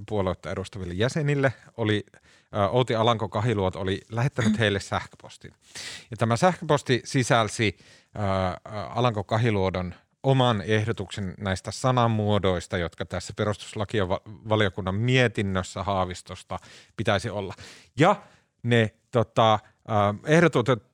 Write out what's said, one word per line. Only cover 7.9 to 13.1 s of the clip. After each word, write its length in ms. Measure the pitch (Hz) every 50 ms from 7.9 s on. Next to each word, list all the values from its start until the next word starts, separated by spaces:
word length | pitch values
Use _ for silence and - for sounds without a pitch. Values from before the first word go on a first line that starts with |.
| - - _ _ _
ää, 100 | - 104 98 95 95 95 90 87 - -
ää, 200 | - 110 104 95 64
Alanko-Kahiluodon 1080 | 67 117 123 123 107 107 - - 117 110 123 120 104 98 95 95 90 92 90 87 - - _ _ _ _ -
oman 380 | 135 135 135 127 123 113 98 80
ehdotuksen 680 | 107 110 107 107 117 110 - 98 - - - 98 90 - -
näistä 340 | 101 98 95 - - 107
sanamuodoista, 1080 | - - - 127 127 127 117 117 110 107 104 104 104 101 87 95 90 87 - - - 92
jotka 280 | 85 80 - - 95
tässä 280 | -